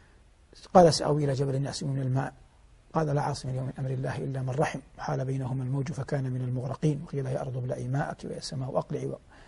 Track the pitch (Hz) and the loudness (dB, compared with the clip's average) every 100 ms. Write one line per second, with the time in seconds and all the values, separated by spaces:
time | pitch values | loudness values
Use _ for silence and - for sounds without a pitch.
0 | - - - - - - - 190 170 - | -20 -20 -20 -20 -20 -20 6 10 10 8
1 | - 151 143 131 139 135 139 - 143 135 | 2 2 2 0 0 0 -2 -4 -4 -2
2 | 131 131 139 - - - - - - 160 | 0 0 0 -6 -20 -20 -20 -20 -4 0
3 | 156 143 139 135 135 131 131 131 131 131 | 2 2 0 -2 -4 -4 -4 -4 -4 -2
4 | 135 135 147 131 131 127 151 - - - | -2 -4 -4 -2 -2 0 0 -2 -12 -10
5 | - 143 131 135 131 131 127 139 131 143 | -4 -2 0 -2 -2 -2 -2 -2 -2 -4
6 | 127 143 131 127 127 127 123 - 151 147 | -2 -2 0 -2 -2 -2 -4 0 0 0
7 | - 143 131 131 139 127 123 123 123 135 | -4 -6 -2 -2 -2 -4 -4 -4 -2 0
8 | 160 - - - - - 131 - - 147 | 0 -4 -8 -8 -6 -6 -2 -2 -2 -4
9 | 135 135 - - | -4 -6 -12 -20